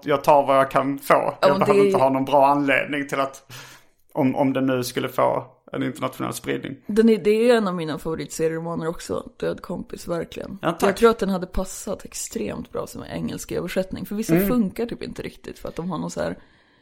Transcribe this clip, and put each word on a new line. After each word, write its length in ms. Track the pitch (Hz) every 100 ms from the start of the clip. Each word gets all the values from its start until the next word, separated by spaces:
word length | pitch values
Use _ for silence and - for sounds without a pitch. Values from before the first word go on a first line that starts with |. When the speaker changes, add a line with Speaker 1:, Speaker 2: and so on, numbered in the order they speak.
Speaker 1:
jag 200 | - 143
tar 220 | - 147 127
vad 100 | 135
jag 120 | 131
kan 280 | 139 131 139
få. 160 | -
Speaker 2:
Ja, 220 | 151 - -
Speaker 1:
Jag 100 | 156
Speaker 2:
men 80 | 143
Speaker 1:
behöver 200 | 147 202
Speaker 2:
det 60 | 202
Speaker 1:
inte 140 | 156
ha 100 | 135
någon 140 | 131
bra 220 | 135 143 135
anledning 640 | 143 139 131 - 147 139
till 120 | 139
att, 320 | 135 - _ - - - _ _ _
om, 240 | - 131 -
om 160 | 139
den 140 | 135 131
nu 180 | 127
skulle 240 | 123 - 127
få 360 | 131 127 120 123 _ _
en 100 | 135
internationell 500 | 131 127 131 - 123
spridning. 440 | 117 - 139 - - -
Speaker 2:
Den 220 | 214 226
är, 100 | 214
det 320 | 180 220 240
är 60 | 233
en 120 | 196
av 60 |
mina 240 | 180 156 143
favoritserieromaner 920 | 165 160 147 - 160 160 165 170 160
också, 400 | 170 - - - -
Död 260 | 165 -
kompis, 460 | - 180 - - -
verkligen. 500 | 170 165 - - 196
Speaker 1:
Ja, 100 | 156
tack. 160 | 165 220
Speaker 2:
Jag 80 | 185
tror 140 | 233
att 80 | 226
den 120 | 196
hade 160 | 185 180
passat 580 | - 185 - - -
extremt 680 | - - - 220 - - -
bra 140 | - -
som 160 | -
en 60 | -
engelsk 420 | 170 - - -
översättning. 540 | 147 175 196 185 - 185
För 80 |
vissa 200 | 202 226
Speaker 1:
Mm. 140 | 320 196
Speaker 2:
funkar 380 | 247 190 - 233
typ 160 | -
inte 200 | - -
riktigt 360 | - - - -
för 100 | -
att 80 | -
de 140 | 175
har 80 | 160
någon 120 | 170
så 100 | 165
här, 180 | 165 175 - _ _ _